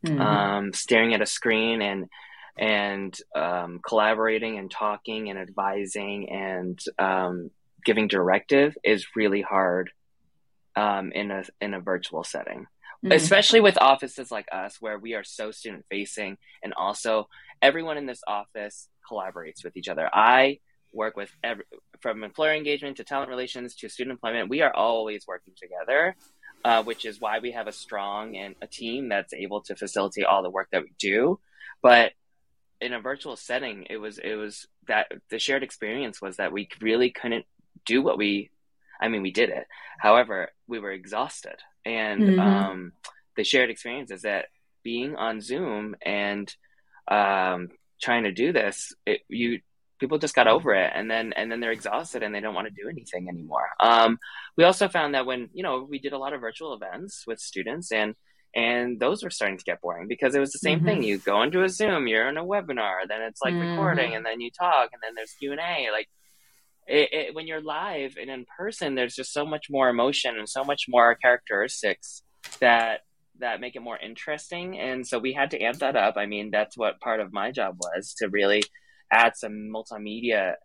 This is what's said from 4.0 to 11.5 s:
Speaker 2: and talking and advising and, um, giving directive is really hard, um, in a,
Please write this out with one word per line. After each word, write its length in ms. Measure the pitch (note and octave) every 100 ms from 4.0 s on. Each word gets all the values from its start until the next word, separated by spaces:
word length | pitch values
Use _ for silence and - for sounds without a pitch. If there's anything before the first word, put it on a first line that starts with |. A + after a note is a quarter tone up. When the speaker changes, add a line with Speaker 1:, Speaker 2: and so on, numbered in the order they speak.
| G#2+ A2 A2 A2 A2+ G#2+
Speaker 2:
and 120 | F#2+
talking 600 | - G#2+ G#2 - A2 G#2+
and 80 | G2
advising 920 | F#2 F#2+ G2 G2+ G2 G#2 G2+ G2+ G2
and, 500 | F#2+ F#2+ F#2 F2+ F2+ - -
um, 520 | G2 F#2+ F2+ F2+ E2+ _ _ _
giving 240 | - A2 G#2+
directive 680 | G2 F2+ G2 - C#3 C#3+ D#3
is 240 | - G#2 -
really 280 | A2+ G#2+ G2
hard, 480 | F#2+ G2 F#2+ F2+ F#2 _ _ _ _ _ _ _ _
um, 380 | - G#2 G2+ F#2+
in 180 | - G#2
a, 140 | G2 F2+